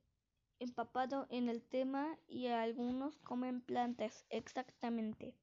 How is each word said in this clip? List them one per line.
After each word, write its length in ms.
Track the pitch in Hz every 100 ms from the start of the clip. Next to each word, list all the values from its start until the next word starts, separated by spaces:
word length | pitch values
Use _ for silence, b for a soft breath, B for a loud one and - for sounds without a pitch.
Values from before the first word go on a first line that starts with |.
| _ _ _ _ _ -
empapado 680 | 247 233 226 254 254 277 262
en 200 | 247 240
el 140 | 233
tema, 540 | - 254 262 277 302 320 -
"y 200 | 240 247
algunos 680 | 233 233 233 240 254 277 -
comen 420 | - 247 254 247
plantas". 640 | - 247 240 240 220 - -
Exactamente. 1040 | 226 - 262 254 - 240 226 220 214 240 -